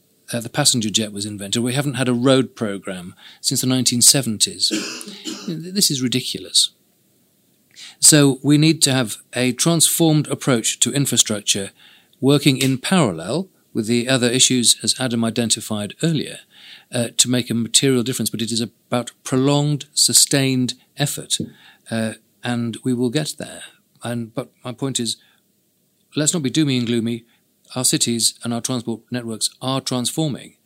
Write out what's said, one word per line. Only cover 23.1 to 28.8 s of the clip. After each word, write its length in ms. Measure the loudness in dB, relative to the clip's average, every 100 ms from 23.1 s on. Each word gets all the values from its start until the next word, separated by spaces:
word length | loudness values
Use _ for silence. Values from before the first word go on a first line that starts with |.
| -2 -4 -6
there. 240 | -12 -14 -18 _ _ _
And, 300 | -6 -6 -6 -8
but 160 | -10 _
my 80 | -14
point 260 | -8 -4 -4
is, 180 | -4 -6 _ _ _ _ _ _ _ _ _ -4
let's 180 | -2
not 100 | 0
be 80 | -2
doomy 260 | 0 2 2
and 80 | 0
gloomy. 400 | 0 -2 -4 -10 _ _ _ _ -4
Our 100 | 0
cities 520 | 0 0 0 -2 -2
and 100 | -6
our 80 | -6
transport 400 | -4 -4